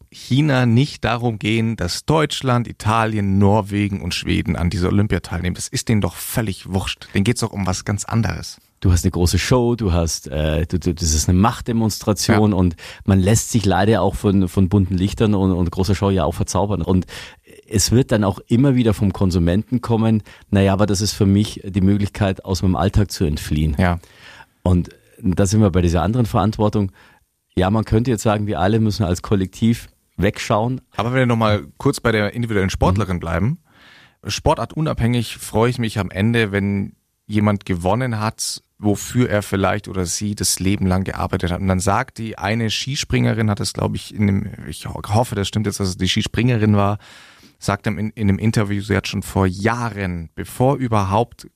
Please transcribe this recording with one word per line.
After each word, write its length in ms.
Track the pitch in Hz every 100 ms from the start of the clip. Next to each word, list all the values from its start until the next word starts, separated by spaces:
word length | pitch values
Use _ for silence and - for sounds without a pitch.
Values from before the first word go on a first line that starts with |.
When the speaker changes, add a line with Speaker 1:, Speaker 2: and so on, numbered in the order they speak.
| _
Speaker 1:
China 560 | - - 127 151 131 123
nicht 380 | 117 143 -
darum 340 | 113 117 120 107
gehen, 380 | 104 113 113 113
dass 300 | 87 - -
Deutschland, 640 | 156 151 - 135 123 107
Italien, 680 | - - 113 110 107 101 98
Norwegen 640 | 98 110 98 101 101 98
und 140 | 90 -
Schweden 400 | - 87 82 76
an 140 | 87
dieser 180 | 87 87
Olympia 320 | 98 104 95
teilnehmen. 360 | - 90 87 87
Das 120 | -
ist 220 | 135 -
denen 100 | 107
doch 160 | 95 -
völlig 560 | - - 107 92 -
wurscht. 380 | 92 - - -
Denen 120 | - 98
geht's 160 | -
doch 100 | 110
um 160 | 98 95
was 160 | 92 -
ganz 200 | 101 -
anderes. 520 | 113 104 82 82 - _ _
Speaker 2:
Du 120 | 98
hast 120 | 90
eine 80 | 95
große 260 | 85 87 90
Show, 380 | - 127 120 120
du 160 | 104
hast, 360 | 85 85 - -
äh, 380 | 69 78 78 80
du, 140 | 90
du, 140 | 90
das 200 | 82 82
ist 140 | 78 -
eine 100 | 90
Machtdemonstration 1120 | 107 - - 117 110 - - 101 - 104 107
Speaker 1:
Ja. 60 | 92
Speaker 2:
und 200 | 90 85 - -
man 160 | - 95
lässt 320 | 92 113 -
sich 140 | 120 98
leider 360 | 90 101 113
auch 140 | 92 -
von, 320 | 104 98 90
von 220 | - 92
bunten 260 | 101 92 92
Lichtern 400 | 98 - 113 104
und, 160 | 95
und 180 | 90 85
großer 260 | - 95 98
Show 140 | 98
ja 140 | 95
auch 100 | 76
verzaubern. 480 | - - 95 101 95
Und 240 | 85 92 82 - - - _ - -
es 240 | 107 -
wird 200 | 107 135
dann 120 | 107
auch 160 | 101 98 -
immer 280 | 117 139 127
wieder 180 | 113
vom 180 | 101 101
Konsumenten 720 | - 98 87 85 92 110 123
kommen, 420 | - 113 113 110 - - -
„Na 120 | 101
ja, 100 | 98
aber 120 | 95 104
das 160 | 98
ist 100 | 107
für 140 | - 98
mich 360 | 98 110 - 101
die 160 | 95
Möglichkeit, 640 | 95 101 101 - 101 95 -
aus 180 | 95
meinem 120 | 95 76
Alltag 340 | 92 - 98
zu 140 | - 85
entfliehen.“ 500 | 76 - 76 78 73
Speaker 1:
Ja. 220 | 92 87 - - - - - _
Speaker 2:
Und 260 | 90 90 82 - _ -
da 240 | 110 87 98
sind 160 | 107
wir 80 | 107
bei 100 | 87
dieser 200 | 87 85
anderen 240 | 80 123 110
Verantwortung. 640 | 120 98 107 104 107 98 - - _ _ _ _ -
Ja, 140 | 90
man 160 | 110 101
könnte 260 | 110 127
jetzt 120 | 110
sagen, 240 | 113 107 104
wir 120 | 80
alle 200 | 92 113
müssen 240 | 110 101
als 180 | 90 90
Kollektiv 640 | - 101 95 - 113 117 - _ _ -
wegschauen. 640 | 92 - - 107 113 127 - -
Speaker 1:
Aber 160 | 110
wenn 80 | 127
wir 60 | 123
nochmal 400 | 117 110 104 73 -
kurz 220 | 139 -
bei 120 | 120
der 220 | 110 104
individuellen 360 | 120 117 104 92
Sportlerin 480 | - - 95 95 87
Speaker 2:
Mhm. 20 |
Speaker 1:
bleiben. 400 | 82 85 104 165 _ _ - - - _ -
Sportartunabhängig 1120 | - - 160 113 - 156 123 113 120 113 -
freue 320 | - 104 120
ich 80 | 120
mich 220 | 113 107
am 100 | 92
Ende, 420 | 92 107 117 107
wenn 420 | 98 98 101 98 - _ _ -
jemand 380 | 107 104 101 -
gewonnen 540 | 90 90 110 127 110
hat, 440 | 107 - - - _ _
wofür 500 | 104 101 - 123 123
er 120 | 104
vielleicht 460 | 101 98 92 104 98
oder 180 | 95 87
sie 300 | - 104 104
das 240 | 101 -
Leben 280 | 92 101 95
lang 160 | 92
gearbeitet 480 | 95 - 87 98 90
hat. 100 | 85
Und 60 | 95
dann 120 | 92
sagt 380 | 95 101 135 -
die 200 | 113 -
eine 320 | 95 113 113
Skispringerin, 800 | - - 139 - 127 120 110 110
hat 100 | 104
es, 140 | 98
glaub 200 | - 101
ich, 220 | 107 - -
in 120 | 101
dem, 220 | 98 - - 64
ich 200 | 76 -
ho-, 140 | - -
hoffe, 260 | 104 123 104
das 120 | 95
stimmt 200 | 107 104
jetzt, 120 | -
dass 100 | 98
es 80 | 90
die 120 | 92
Skispringerin 640 | - - - 120 120 107 104
war, 220 | 101 104 - - - - - _
sagt 260 | - 101 120
dann 100 | 90
in, 120 | 107
in 180 | - 104
einem 100 | 98
Interview, 420 | 107 117 101 101
sie 140 | 101 98
hat 120 | -
schon 140 | 101
vor 240 | - - 95
Jahren, 840 | 92 104 120 120 101 95 87 80
bevor 440 | - 95 - 127 139
überhaupt 720 | 127 110 95 101 120 - -